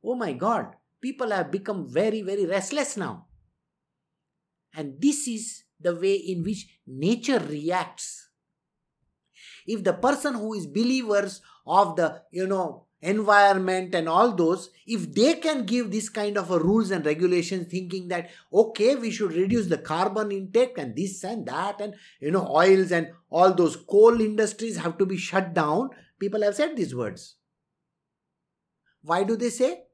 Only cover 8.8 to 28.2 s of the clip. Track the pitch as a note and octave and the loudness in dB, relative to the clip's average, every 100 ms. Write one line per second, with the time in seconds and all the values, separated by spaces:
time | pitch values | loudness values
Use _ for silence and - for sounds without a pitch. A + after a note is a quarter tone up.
8.8 | _ _ _ _ _ _ - - - G#3+ | _ _ _ _ _ _ -20 -20 -8 -2
9.8 | F#3 F3+ B3 C#4+ D4 A#3+ G#3+ G#3+ D#3 D3 | -2 0 0 0 -2 -4 -6 -6 -6 -2
10.8 | A#3 C4 A3+ G3+ G3 F#3+ _ _ - F3+ | 0 0 2 0 0 -8 _ _ 2 4
11.8 | G3 E3 D#3+ - _ E3+ F#3+ F#3+ E3+ C3 | 4 2 -2 -2 _ -6 -2 -2 -4 -8
12.8 | _ _ E3 G#3+ G#3 G3+ G3+ G3 F#3 F#3 | _ _ -2 -2 6 8 8 6 0 -2
13.8 | F#3 F#3 D#3+ E3+ A#3+ F#3+ E3 F#3 - _ | -2 -4 0 4 4 4 2 2 -4 _
14.8 | - A3+ F3 - B3+ E4 D#4+ D4 F#3+ A#3+ | -8 -6 -4 2 4 4 -2 -2 -2 -2
15.8 | A3 G#3 G#3+ - G#3 G#3 F3 F3+ E3 G#3+ | -2 -6 -6 -6 -4 -4 0 0 4 2
16.8 | G3 F#3 D3+ D#3 F3+ F3+ E3+ F#3+ F3 F3+ | 2 -2 -2 0 2 2 0 -6 -6 -8
17.8 | F3+ F#3+ F3+ F3 E3+ - _ F3+ A3 - | -8 -10 -6 -8 -8 -18 _ 2 2 2
18.8 | A3 C#4 A#3 G3 G3+ E3 F#3+ A#3 F#3+ D#3+ | 2 2 -2 -4 -4 0 0 0 0 -2
19.8 | - D#3+ F#3+ G3+ G#3+ G3 F#3+ G3+ B3 B3 | -2 -2 -2 -2 -4 -6 -2 0 0 -2
20.8 | C3+ A2 F#3+ F#3+ E3 A3+ C3+ C3+ G3 G3+ | -8 -6 -6 -6 -10 -8 -6 -6 -6 -6
21.8 | G#3 G3+ - _ C#3+ F#3 D3 C#3+ F#3 F#3+ | -12 -12 -20 _ -2 -2 2 4 6 6
22.8 | F#3 F3 E3 - _ D#3+ F#3 F3 E3+ - | 6 0 -2 -12 _ 4 6 6 2 0
23.8 | - G3+ A3+ A#3 A3 G#3+ G#3+ G#3+ A3+ F3 | 0 8 8 8 2 0 -2 -2 -8 -4
24.8 | E3+ E3+ F#3 F#3+ - F#3+ F#3 E3+ D3+ D#3+ | -6 -2 -2 -2 -2 -2 0 -2 0 0
25.8 | C4+ - _ _ G3 G#3+ G#3 G3+ D4+ D4 | -2 -8 _ _ -4 0 0 0 -2 -2
26.8 | D#3 B2 A2 F2 - _ _ _ _ _ | -6 -4 -6 -8 -20 _ _ _ _ _
27.8 | _ _ _ _ | _ _ _ _